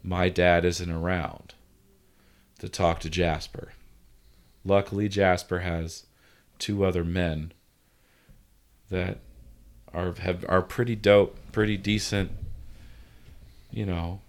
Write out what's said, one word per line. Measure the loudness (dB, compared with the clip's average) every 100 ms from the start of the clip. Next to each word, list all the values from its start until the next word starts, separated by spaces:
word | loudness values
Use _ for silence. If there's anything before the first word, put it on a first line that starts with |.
my | -4 0 0
dad | 4 6 6
isn't | 4 -2 -6
around | -4 -2 -2 -4 -10 -20 -20 _ _ _ _ _ _ _ _ _ _
to | -12
talk | 0 2 2
to | -4
Jasper. | 0 0 0 -6 -14 -16 -18 -20 -20 _ -20 _ _ _ _
Luckily, | 2 2 2 -2 -2
Jasper | 2 4 4 0 -4
has | -2 -4 -6 -10 -20 _ _ _ _ _
two | -6 0
other | 2 2
men | -2 0 0 -2 -8 -14 _ _ _ _ _ _ _ -20 _ _ _ _ _
that | -4 -4 -6 -14 -20 -20 -20 -20 -20 -12
are, | -6 -4
have, | -4 -4 -4 2
are | 0
pretty | 0 -2 -2 2
dope, | 6 8 6 -2 -8
pretty | 0 0 0
decent, | 0 0 0 -2 -2 -4 -8 -10 -14 -18 -20 -20 -20 -20 -20 -20 -20 -20 -14
you | -6 -4
know | -2 -4 -8